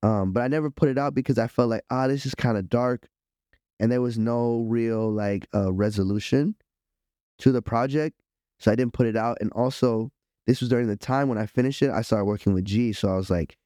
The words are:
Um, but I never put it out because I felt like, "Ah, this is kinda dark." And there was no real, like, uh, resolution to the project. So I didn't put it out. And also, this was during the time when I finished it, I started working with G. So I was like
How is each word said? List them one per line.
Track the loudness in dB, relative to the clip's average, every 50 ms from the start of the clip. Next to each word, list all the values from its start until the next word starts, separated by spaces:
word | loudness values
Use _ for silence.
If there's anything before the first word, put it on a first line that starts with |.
| 4
Um, | 2 2 4 2 0 0
but | 0 0
I | 0
never | 0 0 -2 -2
put | 0 2 2 2
it | 2 2
out | -2 0 -2
because | -2 0 0 0 0
I | 0
felt | -2 0 0 0 2
like, | 2 -2 -4 _
"Ah, | -2 0 0 0
this | 0 -2 -4
is | -6 -8
kinda | -2 -2 0 0 0 -2
dark." | 0 0 0 0 0 -2 -4 _ -16 _ _ _ _ _ _ _ _ _ _ _ _ _ _
And | 0 0
there | 2 2 0
was | 0 0 0
no | -2 0 0 0 0 0 0 -2 -2
real, | 0 0 0 0 0 0 0 0 -2
like, | -2 -2 -2 -2 -2 -4 -6 -4 -2
uh, | 0 0 0 0
resolution | 0 0 0 0 0 0 0 0 -2 -2 0 0 2 2 0 -2 _ _ _ _ _ _ _ _ _ _ _ _ _ _ _ _ _
to | 2 4 4
the | 4 -2
project. | -2 -2 -2 -2 0 -2 -2 -4 -4 -8 _ _ _ _ _ _ _ _ _
So | 0 0 2
I |
didn't | 2 0 -2 2
put | 0 0
it | 2 2
out. | 0 -2 -2 -4 -2
And | -4 -6 -2
also, | 0 -2 -2 0 0 0 0 2 0 -4 -6 _ _ _ _ _ _ _
this | 0 0 0
was | 2 0
during | 0 0 2 0
the | -2
time | -4 -4 -2 -2 0 0 0
when | -2 -2
I | -4
finished | -4 _ 0 0 0 0 0 0
it, | 0
I | 0 -2 -2
started | 0 0 0 2
working | 0 -2 0 0 0 0
with | 2 0
G. | 0 0 0 0 0 -2
So | 0 0 0
I | 0
was | 0 0 0
like | -2 -2 -2 -4 -8 _ _